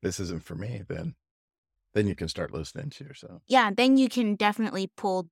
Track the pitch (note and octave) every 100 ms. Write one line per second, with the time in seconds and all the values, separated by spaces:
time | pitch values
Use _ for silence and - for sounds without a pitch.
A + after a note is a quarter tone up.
0 | F#2+ F#2 F#2 G2 - D#2+ G#2 A#2 F#2+ E2
1 | E3+ - _ _ _ _ _ _ _ -
2 | G#2 F#2 E2 - E2+ - D#2 - C#3+ -
3 | D3 C3 - - _ B3+ A3+ G3 B3+ C4+
4 | C4 B3 A3+ G#3 G#3 G#3 A3 F#3 F#3+ -
5 | G3+ F#3 E3+